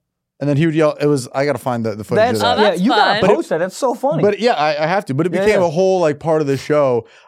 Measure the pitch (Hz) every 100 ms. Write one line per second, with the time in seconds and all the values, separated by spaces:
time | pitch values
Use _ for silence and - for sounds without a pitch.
0 | _ _ _ - 143 143 165 156 151 143
1 | 147 143 120 135 143 123 127 120 110 104
2 | 104 123 233 110 233 247 208 175 202 220
3 | 196 208 190 311 - - 180 - 262 262
4 | 269 156 202 196 233 175 151 151 156 190
5 | 202 131 175 175 202 208 175 156 190 185
6 | 160 143 156 156 139 135 - 147 139 120
7 | - -